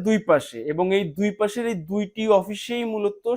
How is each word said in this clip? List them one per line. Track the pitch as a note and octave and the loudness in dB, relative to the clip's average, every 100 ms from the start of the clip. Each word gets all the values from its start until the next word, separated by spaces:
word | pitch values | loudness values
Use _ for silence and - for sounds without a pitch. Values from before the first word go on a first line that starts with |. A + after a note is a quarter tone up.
দুই | F#3+ G#3+ - | 2 2 4
পাশে, | D3+ - A#2 B2+ | 2 2 -6 -4
এবং | D#3 F#3 | 0 2
এই | G3 F3+ D3 | 2 0 0
দুই | G#3 G3+ | -2 0
পাশের | G#3+ A#3 A#3 | -2 0 -2
এই | G3 D#3 | -4 -4
দুইটি | G3+ G3+ A3 A3 G3 | -4 -4 -2 4 4
অফিসেই | F#3 G3+ - A#3+ A#3 | 2 -6 -6 -4 -4
মূলত | G#3+ G#3 G3+ A3+ | -2 -2 -2 -4